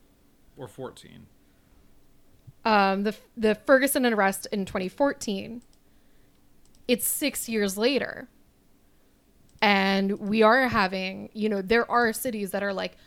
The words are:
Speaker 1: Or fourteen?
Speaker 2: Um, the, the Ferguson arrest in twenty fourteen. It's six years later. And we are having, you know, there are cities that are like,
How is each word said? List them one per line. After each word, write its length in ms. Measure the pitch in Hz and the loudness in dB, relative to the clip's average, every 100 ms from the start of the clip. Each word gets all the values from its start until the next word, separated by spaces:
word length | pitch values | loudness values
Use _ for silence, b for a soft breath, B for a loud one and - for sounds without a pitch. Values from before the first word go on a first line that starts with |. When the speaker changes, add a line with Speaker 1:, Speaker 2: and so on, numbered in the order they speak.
| _ _ _ _ _ 147 | _ _ _ _ _ -20
Speaker 1:
Or 120 | 123 | -18
fourteen? 580 | - 127 - - 90 90 _ b b b b b b - _ _ _ - - | -14 -16 -16 -20 -20 -20 _ b b b b b b -20 _ _ _ -20 -6
Speaker 2:
Um, 400 | 233 214 196 190 | 2 4 4 0
the, 120 | 208 - - - | -2 -6 -12 -2
the 200 | 214 208 | 0 2
Ferguson 500 | - 262 269 285 247 | 4 4 4 2 0
arrest 420 | 208 196 190 - | 2 0 0 -6
in 140 | 208 185 | -6 -4
twenty 220 | 202 185 | -4 -6
fourteen. 760 | - 285 285 - 196 214 233 - _ _ b b b b b _ _ - - - | 0 -2 -2 -6 -6 -8 -14 -18 _ _ b b b b b _ _ -20 -10 -2
It's 200 | 247 - | -2 -2
six 420 | - 285 - - | -4 -4 -4 -4
years 280 | 220 202 196 | -2 -2 0
later. 520 | 240 269 - - 247 _ _ _ _ _ _ _ _ _ _ _ _ - | 0 0 -4 -10 -16 _ _ _ _ _ _ _ _ _ _ _ _ -2
And 580 | 214 196 190 196 196 202 | 2 2 2 0 0 -4
we 220 | 202 220 | -2 4
are 260 | 214 254 254 | 6 6 2
having, 640 | 220 190 190 185 196 208 | 2 0 -2 -8 -10 -12
you 160 | 220 214 | -4 -2
know, 120 | 202 | -2
there 280 | 190 226 - | 0 0 2
are 240 | 240 233 | 2 2
cities 380 | 220 254 214 190 | 0 -6 -6 -4
that 100 | 196 | -4
are 100 | 202 | -4
like, 240 | 190 185 - | -4 -6 -10